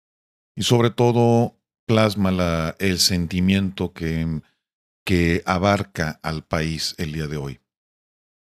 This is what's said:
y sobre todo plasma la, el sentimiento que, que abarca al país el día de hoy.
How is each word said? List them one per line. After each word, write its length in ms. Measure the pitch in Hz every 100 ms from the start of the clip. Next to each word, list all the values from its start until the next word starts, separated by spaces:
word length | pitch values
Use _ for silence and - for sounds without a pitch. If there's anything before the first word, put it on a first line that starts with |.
| _ _ _ _ _ -
y 80 |
sobre 260 | 101 120 117
todo 640 | - 120 120 117 117 120 _ _ _ -
plasma 460 | 110 107 101 95
la, 440 | 92 87 82 80 -
el 180 | 95 87
sentimiento 960 | - 90 82 90 92 98 95 95 90
que, 500 | - 82 80 82 78 - _ _ _ _ _ -
que 360 | 87 85 85 -
abarca 720 | 92 101 101 98 - 78 -
al 220 | 80 78
país 500 | - 82 80 80 - -
el 140 | 80
día 140 | 78 76
de 120 | 76
hoy. 220 | 69 62 _ _ _ _ _ _ _ _ _